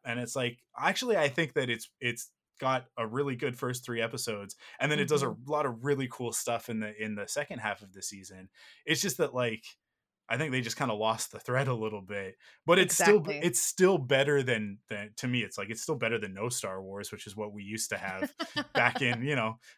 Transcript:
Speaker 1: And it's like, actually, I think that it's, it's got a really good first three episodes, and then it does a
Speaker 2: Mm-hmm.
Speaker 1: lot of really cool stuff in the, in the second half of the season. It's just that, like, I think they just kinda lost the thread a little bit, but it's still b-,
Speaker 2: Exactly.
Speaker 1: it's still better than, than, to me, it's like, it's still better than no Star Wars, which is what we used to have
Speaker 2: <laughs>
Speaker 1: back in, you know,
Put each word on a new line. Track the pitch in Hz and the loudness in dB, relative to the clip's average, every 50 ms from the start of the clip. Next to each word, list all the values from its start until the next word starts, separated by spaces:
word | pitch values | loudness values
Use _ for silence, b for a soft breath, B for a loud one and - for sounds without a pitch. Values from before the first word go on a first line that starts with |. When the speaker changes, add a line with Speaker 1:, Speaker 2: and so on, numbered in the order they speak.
| - | -6
Speaker 1:
And | 127 117 123 | -6 -4 -4
it's | 120 113 - | -4 -4 -2
like, | 135 127 120 123 - _ _ - - | -2 -2 -2 -4 -6 _ _ -6 0
actually, | 139 175 196 - 254 240 214 | 0 2 2 2 2 2 2
I | 180 151 139 | 4 2 2
think | 123 170 165 139 - | 2 0 0 0 0
that | 151 131 120 | 0 0 2
it's, | 120 110 - - _ - | 0 -2 -4 -10 _ -4
it's | 127 120 117 - - - _ _ _ _ _ - | -2 -2 -2 -4 -8 -14 _ _ _ _ _ -2
got | 139 131 131 127 123 - _ | 0 0 0 0 -2 -6 _
a | 127 113 | -4 -4
really | 110 113 135 143 139 131 | -2 -2 -2 0 -2 -2
good | 120 147 131 120 - | -2 -2 -4 -2 -2
first | 135 123 127 123 - | -4 -4 -4 -4 -6
three | - 120 113 | -4 -2 -2
episodes, | 113 113 131 120 - 117 107 101 101 98 B B B B B B | -2 -2 -2 -4 -4 -4 -6 -6 -8 -10 B B B B B B
and | - 151 | 0 2
then | 151 151 | 2 2
it | 143 151 | 4 4
does | 156 143 | 4 4
a | 139 | 2
Speaker 2:
Mm-hmm. | 120 110 113 123 139 | 0 -2 -6 -4 -2
Speaker 1:
lot | 151 147 147 | 0 0 0
of | 131 117 113 123 | 0 -2 -2 0
really | 143 143 131 135 123 | 0 0 0 0 -4
cool | - - 123 117 | -6 -6 -6 -4
stuff | 107 - - 123 117 113 - - | -4 -2 -2 -2 -2 -2 -2 -4
in | 113 110 | -4 -4
the, | 110 107 107 107 | -4 -6 -6 -6
in | 110 107 107 | -6 -4 -4
the | 104 101 - | -6 -6 -4
second | - 147 147 - 185 120 | -4 -4 -4 -6 -6 -4
half | 110 107 98 - | -4 -4 -4 -4
of | 101 95 | -8 -16
the | 92 98 | -14 -12
season. | 95 - 104 98 92 95 95 92 95 92 B B B B B B B | -12 -12 -10 -12 -14 -16 -16 -18 -18 -20 B B B B B B B
It's | - 156 - | 0 0 2
just | 196 190 - - | 2 0 0 0
that, | 160 - - | 0 0 2
like, | 127 123 117 110 110 - - - _ _ _ _ _ _ _ _ _ _ - | 0 0 0 0 -4 -8 -14 -20 _ _ _ _ _ _ _ _ _ _ -4
I | 113 127 | -2 -2
think | 160 151 | 0 0
they | 127 175 | 0 0
just | - 226 - - | -2 -2 -2 -2
kinda | 147 123 107 | -2 0 0
lost | 104 110 110 113 113 - - | 2 2 0 0 0 -4 -8
the | - - | -10 -10
thread | - - 123 131 139 131 | -4 0 0 2 2 0
a | 123 | 0
little | 113 110 110 107 101 | -2 -2 -4 -4 -6
bit, | 95 95 104 101 98 95 - b b b b b - | -8 -8 -8 -8 -8 -8 -12 b b b b b 4
but | - 175 190 | 6 6 6
it's | 180 175 - | 6 6 4
still | - 180 185 208 202 | 6 8 8 8 8
b-, | 147 165 151 | 6 2 -2
Speaker 2:
Exactly. | 143 | 0
Speaker 1:
it's | - 175 175 - | 0 0 2 2
still | - - - - 185 185 196 160 | 0 0 4 6 8 8 8 6
better | 131 120 139 135 135 143 147 139 | 4 4 4 6 6 6 4 4
than, | 131 131 120 110 107 101 101 101 _ - | 4 4 2 2 0 -4 -8 -10 _ -10
than, | 113 101 104 104 107 - | -10 -10 -10 -10 -10 -6
to | - 127 | -4 -2
me, | 123 123 | 0 0
it's | 107 95 - - | -2 -2 -4 -6
like, | 101 101 | -6 -6
it's | 117 - | -6 -6
still | - - 156 | -4 -4 -2
better | 123 117 113 117 110 | 0 0 0 0 0
than | 104 98 92 | -2 -6 -6
no | 95 110 123 | -4 -4 -2
Star | 127 - - 98 95 95 | -2 -4 -4 -4 -6 -8
Wars, | 95 95 98 101 101 - | -8 -10 -10 -10 -10 -10
which | - 98 - | -10 -12 -12
is | 107 98 | -10 -8
what | 107 104 104 | -8 -8 -8
we | 104 104 98 | -8 -10 -10
used | 101 110 110 - - | -8 -6 -6 -4 -4
to | 104 95 | -4 -4
have | 98 95 92 95 - - - - | -4 -6 -6 -6 -6 -6 -6 -8
Speaker 2:
<laughs> | 320 - - 302 294 - - | -10 -6 -6 -6 -6 -2 2
Speaker 1:
back | 269 120 - - 247 | 2 2 4 2 2
in, | 139 120 120 113 | 0 0 0 0
you | 127 143 147 | -2 -2 0
know, | 127 113 110 113 B B B B | 0 -2 -2 -4 B B B B